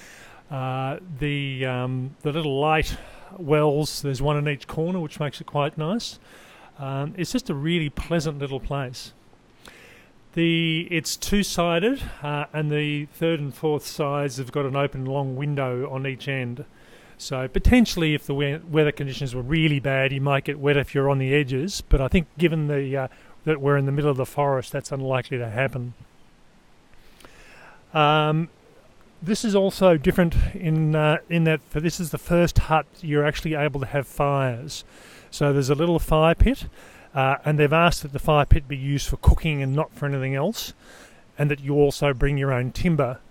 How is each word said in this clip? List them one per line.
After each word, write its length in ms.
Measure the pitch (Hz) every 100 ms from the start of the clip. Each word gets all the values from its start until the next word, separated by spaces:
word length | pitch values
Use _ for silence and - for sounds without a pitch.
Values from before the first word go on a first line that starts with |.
| - - - - -
Uh, 480 | 135 131 131 131 165 185 135
the, 480 | 147 143 139 131 131
um, 500 | 127 127 131 131 -
the 100 | 151
little 260 | 147 151 135
light 360 | 151 156 156 - - - - 190
wells, 640 | 147 151 151 143 151 -
there's 200 | 143 131
one 140 | 143 147
in 100 | 147
each 180 | 139 -
corner, 340 | - 165 185
which 200 | 151 -
makes 200 | 147 -
it 60 | 160
quite 300 | 147 143 156
nice. 420 | 156 226 - - - - - - - -
Um, 360 | 135 135 147 185
it's 160 | 170
just 180 | 254 -
a 40 |
really 360 | 143 156 170 147
pleasant 480 | - - 170 156 143
little 220 | 139 135
place. 520 | - 143 127 127 - - _ _ _ _ - - - - - - -
The, 540 | 165 170 165 165 160 -
it's 260 | 165 - -
two-sided, 880 | - 208 196 - 170 170 214 269 - -
uh, 220 | 147 147 147
and 180 | 151 151
the 360 | 151 151 147 147
third 340 | - 165 165
and 120 | 143
fourth 320 | - 156 147
sides 520 | - - 143 143 143 123
have 160 | 123
got 140 | 147 139
an 100 | 139
open 280 | 143 135
long 320 | 131 135 135 127
window 540 | 147 143 131 123 139
on 160 | 131 135
each 220 | 127 143
end. 360 | 135 123 123 151 - - - - -
So 300 | - 131 131
potentially, 640 | - - 247 220 175 156
if 120 | 151 -
the 80 |
we-, 220 | 143 143 156
weather 360 | 170 151 151
conditions 420 | - 139 127 135
were 80 | 123
really 380 | 123 160 156 143
bad, 320 | 139 135 135
you 80 | 135
might 240 | 139 143
get 140 | - 147
wet 180 | 139 143
if 180 | 131
you're 160 | 139 139
on 80 | 139
the 160 | 131
edges. 480 | 147 135 131 180 -
But 180 | - 147
I 80 | 131
think 200 | 196 156 -
given 300 | 170 160 147
the, 280 | 143 135 135
uh, 120 | 131 - - -
that 160 | 156 156
we're 160 | 139 143
in 100 | 135
the 60 |
middle 180 | 143 147
of 60 | 131
the 80 |
forest, 480 | 127 - 143 135 -
that's 200 | 139 -
unlikely 440 | 139 135 127 - 131
to 120 | 113
happen. 440 | 110 131 127 120 - - - - - - _ _ _ _ - - - - - - - - - -
Um, 560 | 156 147 156 151 156 165 _ _ - - - - -
this 240 | 165 214
is 120 | 226 196
also 400 | 196 - 185 160
different 400 | 175 185 170 - -
in, 400 | - 175 156 156
uh, 240 | 156 151 156 -
in 160 | 170
that 160 | 160 156 -
for, 120 | 151
this 180 | 165 -
is 120 | 165
the 80 | 156
first 400 | - 175 170 -
hut 280 | - 160 143 -
you're 260 | 160 147 147
actually 280 | 147 165
able 260 | 151 147 139
to 60 | 131
have 200 | 147 131
fires. 800 | - 143 139 131 117 147 - - - - - -
So 220 | - 143
there's 180 | 143 131
a 40 |
little 240 | 143 170 165
fire 380 | - 156 160 165
pit, 300 | - 269 - - - - -
uh, 220 | 139 131 135
and 140 | 151 151
they've 140 | 147
asked 300 | 160 170 -
that 100 | 147
the 80 | 139
fire 260 | - 151 139
pit 220 | 165 135
be 80 | 139
used 320 | 135 143 -
for 80 | -
cooking 440 | - - 165 143
and 140 | 135
not 180 | 143 151
for 140 | - 143
anything 280 | 139 131
else, 380 | 135 165 226 - - - - - - - -
and 140 | 147
that 100 | 143
you 140 | 139
also 400 | 143 143 - 143
bring 240 | 127 143 143
your 140 | 139
own 180 | 123 127
timber. 480 | - 180 156 123 127 -